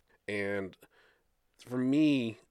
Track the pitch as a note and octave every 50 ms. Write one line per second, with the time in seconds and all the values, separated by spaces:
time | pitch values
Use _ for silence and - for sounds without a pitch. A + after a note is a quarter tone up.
0 | _ _ _ _ _ - G#2 G#2 G2+ G2 G2+ G2+ F#2+ F#2 F2 - - _ _ _
1 | _ _ _ _ _ _ _ _ _ _ _ _ - A#2 B2 B2+ B2+ B2+ C3+ D3
2 | D#3 D3+ C#3+ C3+ A#2+ A2+ G#2+ - _ _